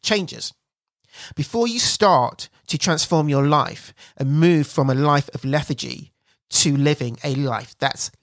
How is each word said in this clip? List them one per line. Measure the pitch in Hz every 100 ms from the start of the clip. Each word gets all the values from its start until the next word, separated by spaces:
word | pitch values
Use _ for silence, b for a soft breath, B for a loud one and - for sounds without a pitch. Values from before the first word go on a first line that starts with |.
changes. | - 214 170 117 - - _ _ _ _ _ B B -
Before | 143 233 233
you | 233
start | - - 208 151 120 - - _ -
to | 147
transform | - 156 - 160 151
your | 139 143
life | 151 - - - - B B
and | 135 151
move | 170 165 143
from | - 135
a | 131
life | 147 147 -
of | -
lethargy | 135 147 139 143 62 60 - _ _ _ -
to | - 156 143
living | 143 147 123 117 147
a | 135
life | 139 113 117 -
that's | 139 - - _